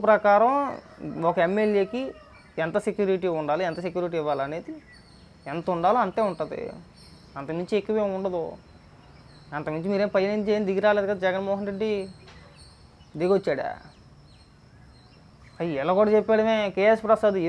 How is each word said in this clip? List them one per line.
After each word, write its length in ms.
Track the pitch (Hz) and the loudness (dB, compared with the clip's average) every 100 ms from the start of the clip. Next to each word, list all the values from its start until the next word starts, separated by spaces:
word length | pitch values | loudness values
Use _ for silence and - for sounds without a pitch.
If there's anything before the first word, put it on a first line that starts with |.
| 208 | 4
ప్రకారం 460 | 208 208 202 233 277 277 - - - 160 151 165 | 4 6 6 4 2 -2 -6 -14 -16 -12 -4 -2
ఒక 80 | 175 170 | 2 0
ఎమ్మెల్యేకి 540 | 208 214 202 190 233 262 - - - - - 160 | 2 2 2 0 -4 -8 -12 -20 -20 -14 -6 -4
ఎంత 120 | 202 208 | -2 -2
సెక్యూరిటీ 400 | 185 196 185 180 160 | -2 0 0 0 -2
ఉండాలి, 240 | 147 156 180 | -2 -2 -2
ఎంత 100 | 160 180 | -4 -6
సెక్యూరిటీ 320 | 175 175 170 | -4 -4 -2
ఇవ్వాలనేది 520 | 147 143 139 160 - 311 - - - - - - - | -2 -2 -2 -6 -10 -16 -18 -20 -20 -20 -20 -20 -10
ఎంత 120 | 160 165 170 | -8 -4 0
ఉండాలో 240 | 175 247 196 | 2 2 0
అంతే 180 | 202 214 | 0 -2
ఉంటుంది, 300 | 165 151 - - - - - - - - 143 | -2 -6 -8 -10 -12 -20 -20 -20 -20 -18 -14
అంతకుమించి 380 | 139 165 180 208 | -8 -8 -4 -4
ఎక్కువేం 320 | 202 220 202 190 | -2 -2 -2 -4
ఉండదు. 260 | 196 180 160 165 - - - - - - - - - 147 | -4 -4 -6 -10 -20 -20 -20 -20 -20 -20 -20 -20 -12 -8
అంతకుమించి 340 | 156 156 185 | -6 -4 -2
మీరేం 160 | 196 202 | 0 0
పైనుంచి 380 | 202 196 214 202 | 2 0 0 0
ఏం 80 | 208 196 | 0 0
దిగి 140 | 196 | 2
రాలేదు 240 | 208 208 196 | 2 2 0
కదా 120 | 202 | 0
జగన్మోహన్ 440 | 190 190 196 196 202 | -2 -2 -2 -4 -4
రెడ్డి, 200 | 196 220 202 190 - - - - - - - - - - 151 | -4 -4 -4 -6 -14 -20 -20 -20 -20 -20 -20 -20 -20 -16 -4
దిగొచ్చాడా? 480 | 180 196 185 135 - - - - - - - - - - - - - - - - - - - - | 0 2 0 -2 -4 -8 -14 -20 -20 -20 -20 -20 -20 -20 -20 -20 -20 -20 -20 -20 -20 -20 -18 -8
అయ్యి 140 | 170 139 | -4 -2
ఇలా 120 | 151 185 | 2 4
కూడా 140 | 214 214 | 6 4
చెప్పాడమే 400 | 208 220 220 220 202 185 | 4 4 4 2 0 2
కేఎస్ 280 | 202 220 | 4 4
ప్రసాద్. 340 | 220 214 214 190 | 4 4 4 2